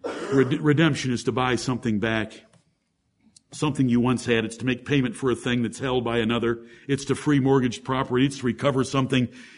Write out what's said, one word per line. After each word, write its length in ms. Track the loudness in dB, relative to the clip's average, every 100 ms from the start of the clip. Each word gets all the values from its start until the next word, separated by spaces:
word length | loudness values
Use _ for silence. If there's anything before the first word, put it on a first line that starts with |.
| -10 -8 0
Red-, 280 | 2 2 2
redemption 500 | 2 4 2 2 -4
is 120 | -4
to 80 | -4
buy 240 | -2 -2 -2
something 420 | -2 -4 -2 -2
back, 460 | 0 -2 -4 -10 _ _ _ _ _ _ _ _ _ -20 _
something 360 | -4 -4 0 2
you 120 | 4
once 240 | 2 0
had. 200 | 2 0
It's 120 | 0 -4
to 60 |
make 220 | -4 -4 0
payment 280 | 0 0
for 160 | -2 -2
a 60 | -2
thing 260 | -2 -2
that's 180 | -2 -4
held 240 | -2 -2
by 140 | 0 0
another. 460 | 0 0 0 -2 -6 -18 -4
It's 160 | -4 0
to 80 |
free 260 | -2 2 2
mortgaged 440 | 4 4 2 -4
property. 400 | -4 -4 0 2
It's 140 | 2 0
to 80 | -4
recover 360 | 0 0 0
something 460 | 0 0 2 2 2 -4 -20